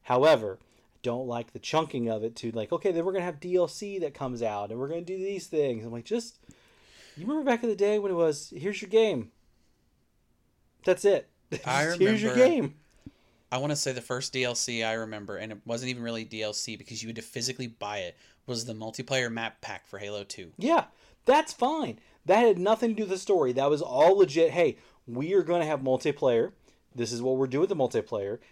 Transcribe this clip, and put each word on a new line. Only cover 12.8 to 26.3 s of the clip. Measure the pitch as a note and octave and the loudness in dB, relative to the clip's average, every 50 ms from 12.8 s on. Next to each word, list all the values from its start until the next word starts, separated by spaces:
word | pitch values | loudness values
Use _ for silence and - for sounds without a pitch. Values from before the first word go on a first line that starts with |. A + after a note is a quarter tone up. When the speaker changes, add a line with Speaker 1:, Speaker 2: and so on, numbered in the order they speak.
| _ _ _ _ - - - _ _ _ _ _ _ - | _ _ _ _ -20 -20 -20 _ _ _ _ _ _ -6
Speaker 2:
I | B2+ C3 | -4 -2
wanna | C#3 D3 D3 | -2 -2 -2
say | C#3+ - C#3 B2+ | -2 -2 -4 -4
the | B2 | -6
first | A#2 - B2+ B2+ C#3 - | -6 -6 -6 -6 -6 -4
D | - C3 B2+ | -2 -2 -2
L | B2 A#2+ | 0 -2
C | - - - A#2+ A2+ A2+ | -2 -4 -4 -2 -2 -2
I | A2+ A2+ | -2 -2
remember, | A2+ A2 A2 G#2+ G#2 G2+ F#2+ G2+ F#2 | -4 -4 -8 -10 -10 -10 -10 -10 -10
and | G#2 A2 | -10 -10
it | G#2+ G2+ - | -12 -12 -8
wasn't | A2+ A#2 A#2+ B2+ B2+ | -6 -6 -4 -4 -6
even | B2+ A#2+ A#2 | -6 -6 -6
really | A#2 A#2 A2+ A2 | -6 -6 -6 -8
D | G#2+ A2 A2 A2 | -8 -8 -6 -6
L | G#2+ G#2 | -6 -6
C | - - - A2 | -6 -8 -8 -10
because | G2+ G#2 - A2+ A2+ | -12 -14 -14 -12 -12
you | A2+ A2+ | -10 -10
had | A2 | -10
to | A2+ A2 | -12 -12
physically | - - C3+ B2 C3 B2+ B2+ B2+ A#2 | -12 -8 -6 -6 -6 -6 -6 -10 -12
buy | A2+ - A2 G#2 G#2 G2+ | -10 -10 -8 -8 -6 -6
it, | F#2 F2 - _ _ _ _ _ _ | -8 -8 -10 _ _ _ _ _ _
was | - B2 A2+ A#2 | -10 -8 -8 -8
the | A#2+ A2 | -8 -10
multiplayer | A2 A2 A2 - - A#2+ A#2+ C3+ C3 B2 A#2+ | -10 -10 -10 -10 -10 -6 -4 -2 -2 -2 -2
map | A2+ A#2 A2+ A2 - _ | -4 -6 -6 -8 -8 _
pack | - - G2+ F2 - _ | -12 -12 -12 -14 -14 _
for | - G2 | -16 -12
Halo | G#2 G2+ G#2 G#2 G2+ | -10 -10 -10 -10 -10
two. | - - - F#2 E2 - - | -12 -14 -14 -16 -18 -10 -4
Speaker 1:
Yeah, | F3+ C#4 E4 D#4+ - - _ _ _ _ _ _ _ | 0 2 2 2 0 -2 _ _ _ _ _ _ _
that's | - C4 D4+ D#4 - | 4 4 4 2 0
fine. | - - A#3+ C4 D#4 D#4+ C4 D3 A2 - _ _ _ _ - | -4 -2 -2 0 0 -2 -4 -6 -8 -10 _ _ _ _ 0
That | - F#3 A3 A#3+ | 2 4 6 6
had | A3+ G3 F3 | 6 4 4
nothing | F3+ G3+ A3+ A3 B3 A#3 | 2 2 2 2 2 0
to | A3 | -2
do | - G#3+ | -2 -4
with | F3+ | -4
the | F#3+ F#3 | -4 -4
story. | - - G3 F3 C#3+ B2+ B2 | 0 2 4 4 4 2 2
That | C3 C3+ C#3+ | 2 2 2
was | D3+ C#3+ | 2 0
all | - A#2+ B2 C3 D3+ F3 G3 G3+ | 0 0 4 6 6 8 8 8
legit. | F#3+ D3+ C#3 E3 E3 D#3+ | 6 6 6 4 4 4
"Hey, | - F3 E3+ C#3 - - - - _ _ _ - | 4 4 2 2 2 -2 -10 -20 _ _ _ -10
we | A#2 B2+ D3 E3 G3 | -8 -6 -2 2 2
are | G3 | 2
gonna | E3 D#3 F3 F3 D#3+ | 2 2 2 0 0
have | D#3 D3+ C3+ | 0 -2 -2
multiplayer. | C3+ C3 C3 B2+ - D#3 C#3 - D3+ C3 | 0 0 0 2 0 -2 -2 2 2 4